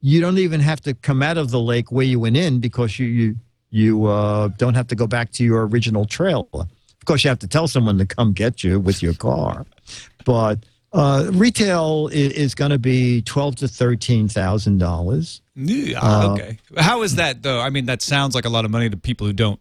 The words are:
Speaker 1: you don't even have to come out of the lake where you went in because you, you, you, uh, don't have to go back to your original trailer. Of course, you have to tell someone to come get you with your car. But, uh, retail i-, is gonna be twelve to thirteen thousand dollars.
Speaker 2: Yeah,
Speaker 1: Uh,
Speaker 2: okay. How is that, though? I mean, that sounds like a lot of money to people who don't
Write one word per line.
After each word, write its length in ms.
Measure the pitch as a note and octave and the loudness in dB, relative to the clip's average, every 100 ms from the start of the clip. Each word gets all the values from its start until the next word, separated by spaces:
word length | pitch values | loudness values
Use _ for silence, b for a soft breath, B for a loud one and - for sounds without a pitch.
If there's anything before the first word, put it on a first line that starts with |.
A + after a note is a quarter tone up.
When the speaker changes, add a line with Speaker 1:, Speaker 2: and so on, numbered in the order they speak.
Speaker 1:
you 200 | C3+ E3 | 2 4
don't 160 | F3 F#3+ | 4 2
even 220 | F3+ D#3 | 2 2
have 220 | D3 D#3 | 0 0
to 120 | C#3+ | -4
come 280 | B2 - C3 | -4 0 0
out 140 | D3 E3 | 2 0
of 140 | C3+ | 0
the 80 | B2 | 0
lake 320 | A#2 A#2+ A#2 | 0 0 0
where 140 | B2 | 0
you 140 | C3 B2 | 2 2
went 180 | A2+ C3+ | 2 2
in 220 | F3 B2+ | 2 0
because 400 | A#2 B2 A#2 G#2 | 0 -2 -2 -2
you, 80 | B2 | -2
you, 280 | A#2+ A2+ A2+ - _ _ | 0 0 -2 -10 _ _
you, 360 | A2 A2 A2 | 2 4 4
uh, 440 | G#2+ G#2 G#2 G#2 G#2 G2+ | 2 2 0 0 -2 0
don't 180 | A#2+ | 0
have 120 | B2 A#2+ | 0 -2
to 80 | |
go 120 | A2 A2 | -4 -2
back 240 | A#2+ A#2 | -2 -4
to 100 | - | 0
your 240 | A#2+ A2+ G#2+ | 2 2 2
original 380 | A#2 A2+ G#2+ | 0 0 0
trailer. 400 | G#2 - F#3 C3 - | -2 -2 0 0 -4
Of 520 | D2 F2 - _ _ | -8 -10 -12 _ _
course, 180 | - C#3+ | -2 2
you 60 | C#3+ | 0
have 100 | A#2+ | -2
to 80 | F#2+ | -2
tell 200 | D#3 D#3+ | 0 0
someone 300 | C3 A2 G2 | 2 2 2
to 80 | |
come 280 | F#2+ - A2+ | 0 0 0
get 300 | F#2+ A2+ - | 2 -2 -2
you 160 | F2+ F#2+ | 0 0
with 220 | F#2 - | 0 0
your 100 | E2+ | -2
car. 520 | E2 - C3 - - - _ B B B B | -2 -2 -2 -4 -6 -12 _ B B B B
But, 340 | - A#2 A2 G#2+ - _ _ | 0 2 0 -2 -8 _ _
uh, 360 | F#3+ C#3 C#3 F3+ | 2 2 2 2
retail 760 | F#3 A#3 - G3+ F3 D#3 D#3 D3+ | 2 2 2 0 0 0 0 0
i-, 20 | |
is 400 | D3+ C#3 D3+ C#3 | 0 0 0 -2
gonna 220 | - C#3+ C#3 | 0 0 0
be 420 | B2+ B2+ B2 A#2+ | 2 2 2 0
twelve 320 | A2+ C#3+ C#3+ B2 | -2 -2 -2 -4
to 100 | C3 | -6
thirteen 600 | - B2 A2+ - A2+ G#2+ | 0 0 0 0 0 0
thousand 480 | G#2+ F#2 G#2+ G#2 G2 | 0 -2 0 2 2
dollars. 640 | F2 E2+ F2 C#3+ E3 - _ | 2 -2 -2 -2 -4 -10 _
Speaker 2:
Yeah, 440 | C3+ C#3+ C4 - - | -8 -4 -2 -4 -2
Speaker 1:
Uh, 280 | A2 G#2 G2+ | 2 4 2
Speaker 2:
okay. 240 | G2+ - G#2+ _ - | 0 -6 -14 _ 0
How 240 | E3 A#3+ | 0 2
is 140 | G#3 | 0
that, 280 | C3 D#3+ A#2+ | 0 -2 -4
though? 160 | C#3 B2 | -4 -4
I 100 | C3 | -2
mean, 160 | C#3 B2+ | -4 -4
that 140 | B2 | -4
sounds 320 | - C#3+ C#3 | -2 0 0
like 100 | B2+ | -2
a 40 | A#2 | -2
lot 140 | A#2 | -2
of 60 | A2 | 0
money 180 | A#2 A#2 | 0 -2
to 60 | G2 | -2
people 300 | - A#2 G#2 | -6 -4 -2
who 60 | |
don't 260 | G2+ A2 G2+ | 0 0 -2